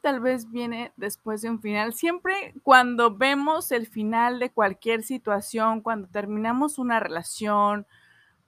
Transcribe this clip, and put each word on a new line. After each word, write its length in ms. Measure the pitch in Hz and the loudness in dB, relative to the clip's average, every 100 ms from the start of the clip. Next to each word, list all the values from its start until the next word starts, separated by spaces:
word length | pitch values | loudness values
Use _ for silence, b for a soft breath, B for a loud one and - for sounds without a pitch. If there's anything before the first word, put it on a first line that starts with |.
tal 180 | 302 262 | 0 0
vez 300 | 247 254 226 | 0 -2 -4
viene 420 | 233 240 233 240 - | -6 -6 -6 -10 -8
después 460 | 208 - 220 214 | -8 -6 -6 -6
de 80 | 226 | -4
un 100 | 226 | -4
final. 320 | 214 208 220 | -2 -2 -2
Siempre 640 | 226 330 349 359 392 - - | -2 -2 -2 -2 -4 -6 -4
cuando 520 | - 254 247 240 233 202 | 6 6 6 4 2 4
vemos 560 | 269 277 294 311 - | 2 2 0 -2 0
el 140 | 240 220 | -2 -2
final 540 | 220 214 226 240 247 | -4 -2 2 2 0
de 100 | 247 | -2
cualquier 540 | - 202 190 226 226 | 2 0 0 -2 -2
situación, 800 | 220 254 - 208 208 226 220 226 | -2 -6 -2 -2 -2 0 0 0
cuando 260 | 220 220 185 | -2 -4 -4
terminamos 720 | 208 202 214 226 247 294 285 | -6 -4 -2 -2 0 0 -2
una 200 | 247 226 | 0 0
relación, 840 | - 165 170 - 214 208 202 208 202 b b b b b | 0 -4 -8 -6 0 2 4 0 -6 b b b b b